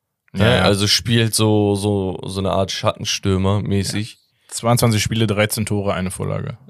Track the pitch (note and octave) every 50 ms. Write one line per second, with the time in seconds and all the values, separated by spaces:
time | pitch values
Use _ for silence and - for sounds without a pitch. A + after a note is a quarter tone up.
0 | _ _ _ _ _ _ - F#2+ G2+ A2+ B2 B2+ F#2 F2+ G#2 F#2+ G#2 G2+ - -
1 | - - A#2+ A#2 A2+ A2 G#2+ - A2 G#2+ G#2+ G#2+ G#2 G2+ G2+ G2+ G2 G#2 G#2 G2+
2 | F#2+ F#2+ F2+ - - - F#2+ G2 F#2+ F#2+ F2 F#2 F#2+ F#2 - - - - - -
3 | - A2+ - - - G2+ G2 F#2 F#2+ F#2+ G2+ G#2 - - G2 G2 F#2+ - - G2+
4 | G#2+ A#2 - _ _ _ _ _ _ - - - - A#2 A#2+ A#2+ - A#2 A2 G#2
5 | - - A2+ A2+ A2+ G#2 G#2 G2+ G#2+ G#2 - - G#2+ - G#2 G#2 G2 G2 G2 -
6 | F#2 F#2 - - - G2 G2 - - - - - - -